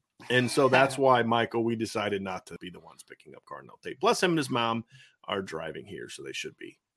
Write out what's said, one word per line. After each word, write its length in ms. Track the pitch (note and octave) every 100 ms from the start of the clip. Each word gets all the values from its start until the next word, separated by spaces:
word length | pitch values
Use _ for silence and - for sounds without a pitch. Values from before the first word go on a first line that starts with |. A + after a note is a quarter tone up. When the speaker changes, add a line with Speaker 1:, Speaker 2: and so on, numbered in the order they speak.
| _ _ -
Speaker 1:
And 180 | B2 B2
so 180 | - C3+
that's 300 | B2+ C3+ C3+
Speaker 2:
<laughs> 0 |
Speaker 1:
why, 240 | C3+ B2
Michael, 420 | A2+ A#2 A2+ A#2
we 120 | A#2 A#2
decided 480 | A2 - G#2 G2+
not 240 | F#2+ F2+ -
to 100 | E2+
be 120 | F2+
the 80 | E2+
ones 240 | D#2+ -
picking 320 | - - - C2+
up 80 | -
Carnell 340 | C#2+ C2 -
Tate. 160 | - -
Plus, 240 | G3+ A#3
him 80 | F#3
and 60 | E3
his 120 | C3
mom 340 | C3 A#2 A#2 - - - _ -
are 160 | G2
driving 440 | F#2+ D#2+ D#2+ D2+ B1+
here, 240 | D#2+ A#1+
so 140 | -
they 100 | C2+
should 240 | C2 D2+ -
be, 220 | - - _